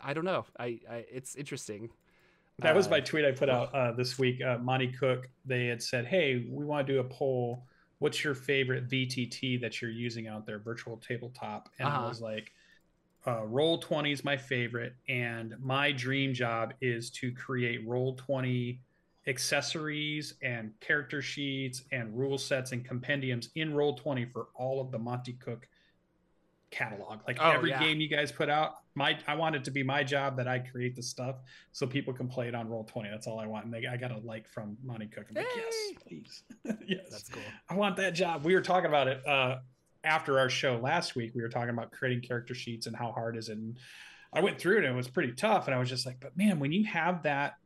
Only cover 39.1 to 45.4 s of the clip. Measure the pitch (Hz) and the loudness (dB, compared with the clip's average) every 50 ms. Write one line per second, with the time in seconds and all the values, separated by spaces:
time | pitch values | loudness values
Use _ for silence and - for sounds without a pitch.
39.1 | 135 131 - 147 143 135 131 127 127 - - - _ _ _ _ _ _ - 156 | 2 0 0 2 4 4 4 4 2 -2 -6 -14 _ _ _ _ _ _ 2 2
40.1 | 156 160 - - 135 135 131 127 127 - - 139 123 113 120 135 160 175 165 - | 2 4 4 4 6 6 6 6 4 2 2 2 2 2 2 2 2 2 0 0
41.1 | - 127 117 113 - 123 117 117 - 127 120 120 120 117 117 - - - - 127 | -2 -2 -4 -2 -2 -4 -4 -2 -2 -2 0 0 -2 -2 -4 -6 -6 -2 0 0
42.1 | 123 120 120 - 123 120 120 - 127 - - 120 117 110 - 117 117 - 120 113 | 0 0 0 -2 -4 -4 -4 -4 -8 -8 -6 -6 -8 -6 -2 0 0 0 0 -2
43.1 | 110 123 117 117 117 113 110 113 107 107 110 113 120 127 - - - - - - | -2 -2 -2 -2 -2 -4 -4 -6 -6 -6 -6 -6 -8 -10 -12 -18 -20 -20 -20 -20
44.1 | - - - - - 151 175 196 151 - - 170 208 220 165 131 123 127 127 127 | -20 -20 -18 -2 2 4 4 4 2 2 4 6 6 6 6 4 4 2 0 0
45.1 | - 185 156 120 120 - | 0 0 0 0 0 2